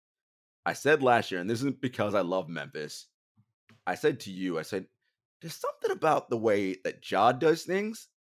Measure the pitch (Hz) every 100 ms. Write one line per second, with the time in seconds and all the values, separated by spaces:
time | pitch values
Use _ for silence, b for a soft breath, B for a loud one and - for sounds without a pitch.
0 | _ _ _ _ _ _ 87 - 139 151
1 | 127 117 - 90 95 117 139 - 127 -
2 | 104 101 87 92 80 78 71 78 76 -
3 | - _ _ _ _ _ _ _ 90 92
4 | 151 - 101 92 92 80 80 95 - _
5 | _ _ _ _ 165 - 554 - 427 370
6 | 156 143 - 117 110 101 95 - 85 -
7 | - 95 117 131 160 165 - 190 214 220
8 | - _